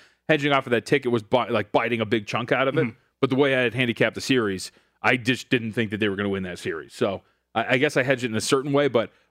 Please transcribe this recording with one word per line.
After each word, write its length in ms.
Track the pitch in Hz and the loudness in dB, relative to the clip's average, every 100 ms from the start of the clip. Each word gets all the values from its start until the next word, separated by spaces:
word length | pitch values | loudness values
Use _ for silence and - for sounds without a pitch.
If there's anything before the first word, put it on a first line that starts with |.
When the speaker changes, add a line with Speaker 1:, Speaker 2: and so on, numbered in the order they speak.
| - _ - | -20 _ -2
Speaker 1:
hedging 240 | 156 143 | 0 2
off 140 | 139 123 | 0 2
of 60 | |
that 120 | 117 - | 0 2
ticket 240 | 147 120 | 0 2
was 100 | 120 | -2
bi-, 260 | 104 123 107 | 2 0 2
like, 240 | 113 101 | -2 0
biting 280 | 135 117 117 | 0 0 -2
a 60 | 104 | -2
big 200 | 113 101 | -2 -2
chunk 260 | 110 120 | -6 -2
out 160 | 131 135 | 0 0
of 80 | 131 | 0
it. 60 | |
Speaker 2:
Mm-hmm. 140 | 117 - _ _ | -4 -6 _ _
Speaker 1:
But 100 | 135 | 0
the 60 | 131 | 2
way 180 | 143 131 | 2 2
I 40 | |
had 120 | 120 | 0
handicapped 400 | 120 123 - 113 - | 0 -2 2 0 0
the 40 | |
series, 500 | - 131 104 92 - - _ _ | 0 2 2 -2 -8 -16 _ _
I 160 | 107 127 | 0 0
just 320 | 113 123 - | 0 -2 -2
didn't 220 | 127 113 | -2 -2
think 180 | 110 107 | -4 -4
that 60 | 104 | -2
they 100 | 107 | -2
were 80 | 98 | 0
gonna 120 | 101 | -2
win 140 | 98 | -4
that 160 | 90 90 | -6 -8
series. 340 | 98 82 - | -8 -8 -12
So 280 | - 107 95 - _ _ | -4 -2 -2 -12 _ _
I, 200 | 113 110 | -4 0
I 40 | 127 | 0
guess 180 | 147 143 | 2 2
I 60 | |
hedged 220 | 131 127 | 0 0
it 60 | 120 | -2
in 60 | 110 | -4
a 40 | |
certain 320 | - 139 143 | 0 0 2
way, 160 | 139 143 | 2 2
but 220 | 123 101 _ _ | 2 0 _ _